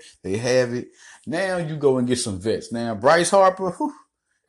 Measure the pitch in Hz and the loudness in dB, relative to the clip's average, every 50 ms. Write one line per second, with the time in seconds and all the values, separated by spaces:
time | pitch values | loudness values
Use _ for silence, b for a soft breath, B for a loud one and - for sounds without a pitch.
0 | B B B B - 90 98 110 120 123 127 127 123 120 120 123 - - B B | B B B B -8 -6 -6 -4 -2 0 2 2 2 2 -2 -6 -8 -10 B B
1 | B B B B B - 147 170 190 185 185 175 170 151 156 147 143 139 131 127 | B B B B B -8 -6 -4 -4 -4 -4 -4 -4 -6 -4 0 2 2 2 2
2 | 123 123 127 120 - 117 98 90 92 110 101 - - - 113 117 117 117 113 101 | 0 0 -2 -2 -2 -6 -8 -4 -4 -2 -4 -4 -4 -8 -8 -6 -6 -6 -6 2
3 | 110 139 165 175 170 170 196 196 190 190 185 185 190 180 175 - 302 302 - - | 4 4 4 4 4 4 4 6 6 4 4 0 -4 -6 -4 -4 -6 -6 -6 -10
4 | _ _ _ _ _ _ _ _ _ | _ _ _ _ _ _ _ _ _